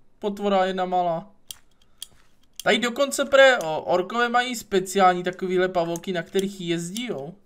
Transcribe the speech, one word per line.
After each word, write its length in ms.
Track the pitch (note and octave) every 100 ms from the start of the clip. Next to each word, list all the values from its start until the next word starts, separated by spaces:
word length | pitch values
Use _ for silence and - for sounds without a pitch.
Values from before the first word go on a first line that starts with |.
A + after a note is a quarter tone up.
| - _
Potvora 460 | G#3+ G3+ G3+ G3 F#3
jedna 200 | F#3+ F#3
malá. 460 | F3+ F3 E3 - - - - - _ _ _ - - - _ _ -
Tady 140 | - A3+
dokonce 460 | B3 A#3 C#4 - C#4
pre-, 340 | C#4 C4+ B3
o, 180 | D#3+ D#3
orkové 480 | - - F#3+ A3+ A#3+
mají 260 | A#3+ B3 A#3
speciální 680 | - G3 F#3+ G3 F#3 F3+
takovýhle 460 | F3+ F3+ F#3+ F#3 F#3
pavouky, 440 | F#3 E3 E3+ F3+
na 100 | F3
kterých 380 | E3 G3 G3 -
jezdí, 440 | E3+ E3+ E3+ G3+ B3
jo. 280 | D3+ C#3+ G3